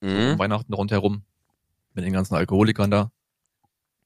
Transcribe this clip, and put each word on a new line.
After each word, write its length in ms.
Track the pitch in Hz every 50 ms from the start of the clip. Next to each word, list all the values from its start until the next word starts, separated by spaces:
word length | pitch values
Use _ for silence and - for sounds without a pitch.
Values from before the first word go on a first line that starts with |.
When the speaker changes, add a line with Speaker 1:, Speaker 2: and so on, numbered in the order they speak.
Speaker 1:
Mhm. 320 | - 98 95 101 113 131 143
Speaker 2:
Um 60 | 101
Weihnachten 340 | 95 104 107 107 113 - 104
rundherum. 520 | 95 98 104 - 98 98 101 104 104 - _ _ _ _ _ _ _ _ _ _ _ _ _ -
Mit 120 | - 87
den 80 | 92 95
ganzen 220 | 92 92 - -
Alkoholikern 560 | 80 92 - 95 98 107 110 107 - 104 101
da. 220 | 101 104 101 113 - _ _ _ _ _ _ _ _ _ _ _ _ _ _ _ _ _ _